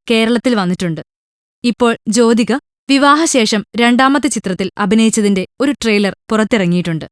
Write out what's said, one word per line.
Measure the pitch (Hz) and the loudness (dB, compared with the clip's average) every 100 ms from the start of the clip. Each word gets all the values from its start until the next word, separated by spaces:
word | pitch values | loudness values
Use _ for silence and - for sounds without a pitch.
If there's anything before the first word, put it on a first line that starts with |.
| - | -4
കേരളത്തിൽ | 226 226 240 262 | 0 0 0 0
വന്നിട്ടുണ്ട്. | 220 180 180 175 156 - _ _ _ _ _ | 0 -2 -2 -4 -6 -12 _ _ _ _ _
ഇപ്പോൾ | 240 - 240 233 - | -4 0 0 -2 -2
ജ്യോതിക | 220 233 233 226 262 - _ - | 0 2 2 0 -4 -6 _ -2
വിവാഹശേഷം | 269 285 294 330 262 214 214 - 226 | 2 4 4 2 0 0 -2 -4 0
രണ്ടാമത്തെ | 240 247 269 285 262 | 2 4 2 2 0
ചിത്രത്തിൽ | 220 196 185 185 - | -4 -6 -6 -6 -6
അഭിനയിച്ചതിന്റെ | 202 220 226 220 202 190 185 - | -2 2 2 2 0 -2 -4 -4
ഒരു | 285 254 | -4 -2
ട്രെയിലർ | 233 202 196 - - | -2 0 -2 -4 -4
പുറത്തിറങ്ങിയിട്ടുണ്ട്. | 220 220 226 175 180 170 160 - | -2 0 0 0 -2 -2 -6 -8